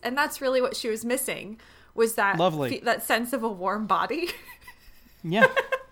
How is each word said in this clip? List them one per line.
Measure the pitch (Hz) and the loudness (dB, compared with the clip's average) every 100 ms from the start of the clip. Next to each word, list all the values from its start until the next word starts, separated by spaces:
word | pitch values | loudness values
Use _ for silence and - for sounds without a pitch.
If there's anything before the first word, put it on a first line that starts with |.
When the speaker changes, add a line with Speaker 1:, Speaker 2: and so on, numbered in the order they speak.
Speaker 1:
And | 233 269 | -4 -2
that's | 294 - | -2 -2
really | 262 262 | 0 2
what | 247 - | 0 -2
she | 233 | -4
was | 220 | -4
missing, | 233 247 - 160 185 220 - - - | -2 -2 -2 -6 -8 -16 -20 -20 -8
was | - 226 226 | 0 2 4
that | 202 170 | 2 4
Speaker 2:
Lovely. | 180 156 131 | 2 2 0
Speaker 1:
fe-, | 269 233 | 0 0
that | 233 | 0
sense | - 233 240 | 2 0 0
of | 269 | -2
a | 226 | -2
warm | 190 185 208 214 | -2 -2 -2 0
body. | 175 180 294 349 | 0 0 -2 -4
<laughs> | - - - - - - - - - | -8 -16 -20 -20 -20 -20 -20 -20 -12
Speaker 2:
Yeah. | 165 196 | -2 4
Speaker 1:
And | 254 539 - 523 - | 4 4 -2 -4 -6